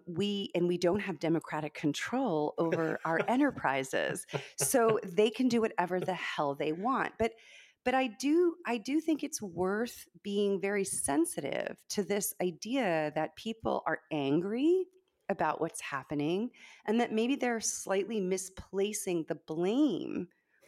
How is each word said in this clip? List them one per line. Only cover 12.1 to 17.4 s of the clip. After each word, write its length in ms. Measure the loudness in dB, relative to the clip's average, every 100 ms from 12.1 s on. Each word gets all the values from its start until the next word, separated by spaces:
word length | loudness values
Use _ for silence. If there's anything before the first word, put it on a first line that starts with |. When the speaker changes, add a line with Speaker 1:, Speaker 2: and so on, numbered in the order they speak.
| -2 -2 -2
Speaker 1:
idea 680 | -4 -4 -4 0 2 2 0 0
that 200 | -2 -4
people 440 | -8 -4 -2 -2 0
are 120 | -4 -2
angry 760 | -2 2 2 2 2 4 2 0 _ _ _ -4
about 320 | 0 0 0
what's 180 | -2 -4
happening 680 | -8 -8 -4 -2 0 0 -2 -8 -20 -8 -2
and 140 | 0
that 140 | 2
maybe 220 | 2 0
they're 260 | 0